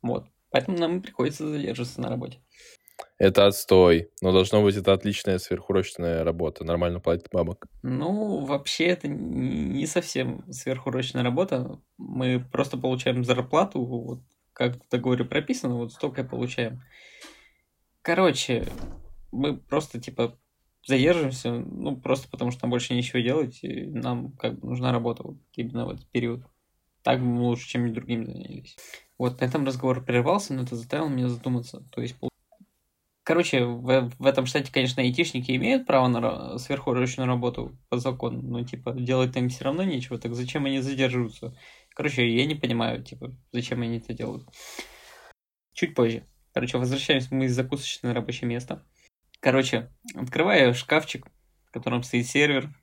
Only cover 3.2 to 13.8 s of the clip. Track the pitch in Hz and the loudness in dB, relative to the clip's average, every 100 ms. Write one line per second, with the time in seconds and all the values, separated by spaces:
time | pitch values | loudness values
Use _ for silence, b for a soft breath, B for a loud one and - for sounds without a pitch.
3.2 | 98 98 101 98 - 92 90 85 85 - | 6 8 6 6 6 10 10 8 4 -2
4.2 | 92 92 92 107 104 101 92 95 104 101 | 4 6 6 6 6 4 4 4 2 -2
5.2 | - 92 - 92 - 95 92 - 85 85 | 0 -2 0 -6 0 0 0 -2 -2 0
6.2 | 80 82 82 - 80 85 87 87 - 85 | 0 0 -2 -4 -2 0 0 0 0 0
7.2 | - 90 82 101 - - 131 127 156 202 | 0 -2 -2 -4 -14 -12 -6 -4 -2 -2
8.2 | 214 196 139 139 139 - 165 180 147 143 | -2 -2 -2 -4 -4 0 2 2 -2 -6
9.2 | - - 127 139 143 135 151 180 170 - | -4 -4 -2 -2 -2 -2 0 -2 -2 -4
10.2 | 123 - - - - 127 - 127 131 127 | -4 -6 -12 -10 -6 -4 -4 -4 -4 0
11.2 | 123 127 185 131 127 - _ _ - - | 0 2 0 0 -4 -10 _ _ -10 -4
12.2 | 127 127 123 - 139 127 131 127 131 123 | 0 0 -2 -2 -2 0 -2 0 0 0
13.2 | 123 123 - 151 196 - | 2 2 2 2 2 0